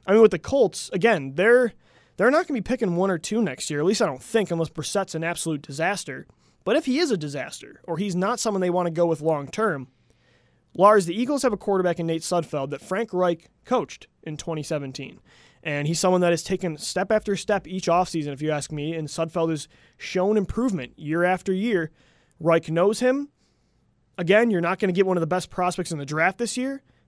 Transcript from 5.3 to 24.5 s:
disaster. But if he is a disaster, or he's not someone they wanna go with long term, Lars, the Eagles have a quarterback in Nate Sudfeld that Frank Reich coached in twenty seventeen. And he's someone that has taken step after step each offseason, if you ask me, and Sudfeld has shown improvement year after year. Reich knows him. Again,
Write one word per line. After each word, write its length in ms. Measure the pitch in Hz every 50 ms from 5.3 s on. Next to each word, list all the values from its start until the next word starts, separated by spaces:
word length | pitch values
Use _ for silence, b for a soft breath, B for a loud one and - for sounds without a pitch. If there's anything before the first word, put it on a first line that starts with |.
| 175 - - 170 156 143 143
disaster. 640 | - 135 143 160 185 202 190 - - 131 - - b b b b b b b _
But 120 | - -
if 80 | - -
he 160 | 269 247 294
is 100 | 359 285
a 60 | 226
disaster, 640 | 170 151 143 139 143 120 - - - - - - - _
or 120 | - 165 160
he's 160 | 208 202 170
not 240 | 180 185 202 247 233
someone 220 | - 226 202 190
they 100 | 185 175
wanna 200 | 175 180 175 175 160
go 140 | 170 170
with 160 | 170 165 156 151
long 260 | 165 156 143 139 131
term, 400 | - 214 220 214 160 135 127 - _ _ _ _ _ _ _ _ _ _ _ _ _ _ _ _ -
Lars, 300 | - 185 208 214 208 175
the 140 | 165 175 214
Eagles 220 | 247 247 294 269 -
have 100 | 254 214
a 40 |
quarterback 420 | 190 - 208 196 190 180 175 170 175
in 80 | 165
Nate 160 | 165 165 165 -
Sudfeld 480 | - 180 175 160 - - 143 135 143
that 100 | 143 135
Frank 320 | - - 185 202 233 220 -
Reich 360 | 180 180 175 170 - - _ _ _ _
coached 420 | - 247 240 156 - - - - - _ _ _
in 140 | 160 151
twenty 260 | 147 - - 160 156 143
seventeen. 580 | - 160 147 139 135 131 - 135 - - - b b b b b b b b -
And 220 | - 147 143 143
he's 140 | 151 165 156
someone 220 | - 185 185 180 180
that 100 | 175 170
has 100 | 160 -
taken 340 | - 190 180 190 175 151
step 360 | 151 - - - 180 190 190 214
after 240 | 214 - 214 202
step 320 | - - - 208 190 - 160
each 180 | 185 185 -
offseason, 460 | 175 165 175 180 - - 165 147 147 143
if 100 | 135 151
you 80 | 156
ask 220 | 151 147 135 - 151
me, 220 | 151 147 156 165
and 120 | 165 156
Sudfeld 440 | 143 - - 165 160 - 175 165 165
has 180 | 160 147 - b b b b b b
shown 400 | _ - - - 185 180 202 214
improvement 640 | 214 196 - - 220 247 262 196 156 123 120 - -
year 240 | 156 143 156 170 175
after 280 | 180 185 175 - 196 190
year. 380 | 185 208 240 220 175 160 156 b b b b b b b b b -
Reich 280 | 160 170 165 165 160 160
knows 280 | 160 165 180 202 220 -
him. 280 | 247 254 262 277 285 - _ _ _ _ _ _ _ _ _ _ _ _ _ _ _ _ _ -
Again, 320 | 175 160 196 214 240 233